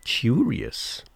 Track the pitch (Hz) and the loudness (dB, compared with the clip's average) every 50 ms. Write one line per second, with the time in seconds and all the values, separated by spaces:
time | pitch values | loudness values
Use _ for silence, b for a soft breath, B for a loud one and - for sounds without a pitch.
0 | _ - - - - 117 123 175 277 240 - - - - - - - - - - | _ -4 -4 0 2 4 4 4 4 2 0 -2 -4 -6 -8 -8 -8 -8 -8 -10
1 | - - _ | -14 -18 _